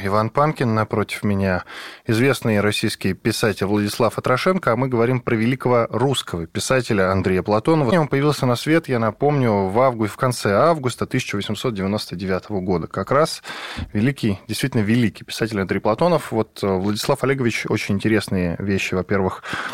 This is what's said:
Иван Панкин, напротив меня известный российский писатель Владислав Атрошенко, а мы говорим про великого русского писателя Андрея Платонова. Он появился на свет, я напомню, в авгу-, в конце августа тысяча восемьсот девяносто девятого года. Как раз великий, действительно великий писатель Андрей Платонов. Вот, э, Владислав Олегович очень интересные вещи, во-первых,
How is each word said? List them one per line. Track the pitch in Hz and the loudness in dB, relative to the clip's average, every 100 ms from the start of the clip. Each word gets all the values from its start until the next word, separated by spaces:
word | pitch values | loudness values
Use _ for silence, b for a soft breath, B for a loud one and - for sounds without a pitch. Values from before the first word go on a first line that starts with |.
Иван | 98 104 110 | 0 2 2
Панкин, | - 151 147 123 | 2 2 2 0
напротив | 110 107 107 98 - | 0 0 0 -2 -2
меня | 107 98 98 90 - B B B - | 0 2 2 0 -4 B B B -2
известный | 110 135 127 120 104 | 2 2 2 2 2
российский | 104 - 107 - 98 | 2 0 -2 -2 -4
писатель | 92 120 - 113 95 95 | -2 -2 0 0 0 0
Владислав | 104 104 - 113 - | 0 0 0 0 0
Атрошенко, | - 127 185 190 127 | 0 2 2 0 2
а | 117 | 0
мы | 135 | 0
говорим | 120 117 127 | 2 2 0
про | - 113 | 0 0
великого | 113 135 131 120 113 | 0 0 2 2 2
русского | 110 135 131 - 87 82 | 0 0 0 -4 -6 -6
писателя | 104 - 131 120 107 92 | -6 0 0 0 2 2
Андрея | 95 95 92 | 2 2 0
Платонова. | 87 107 160 160 131 | 2 0 2 2 4
Он | 170 147 | 2 2
появился | 139 147 139 131 | 0 0 2 0
на | 120 | 0
свет, | 147 165 160 | 2 0 2
я | 123 | 0
напомню, | 113 - 143 143 123 101 95 | 0 0 0 2 2 2 2
в | 104 | 2
авгу-, | 135 117 104 | 2 2 -2
в | - | -2
конце | 131 120 110 101 | -2 0 0 4
августа | 151 160 123 - 104 | 4 2 -2 -4 -4
тысяча | 131 - 101 | -4 -4 -6
восемьсот | 98 104 131 104 | -6 -4 -4 -2
девяносто | 95 104 - 87 | -2 -2 -4 -8
девятого | 95 92 - 101 | -2 -4 -2 -4
года. | 90 87 78 | 0 -2 -2
Как | - 95 | -6 0
раз | 135 156 - - B B B B | 2 2 -2 -12 B B B B
великий, | 104 123 139 135 95 - | 0 0 0 0 -2 -4
действительно | 107 139 127 | -4 -2 0
великий | 101 120 113 - | 2 2 2 -2
писатель | - - 110 107 | -10 -6 -4 -2
Андрей | 92 98 | -2 0
Платонов. | 107 110 170 165 - | 0 2 2 2 0
Вот, | 113 107 - | -2 -2 -2
э, | 101 | -2
Владислав | 95 98 104 - 143 | 0 0 -2 -2 0
Олегович | - 139 117 - - | 0 0 0 -2 -2
очень | 107 - 98 | -2 0 0
интересные | 107 107 - 98 87 82 | 2 0 0 -2 -2 -2
вещи, | 95 95 - 92 | -2 -2 -2 -4
во-первых, | 90 98 92 - - B B | 0 0 0 -4 -8 B B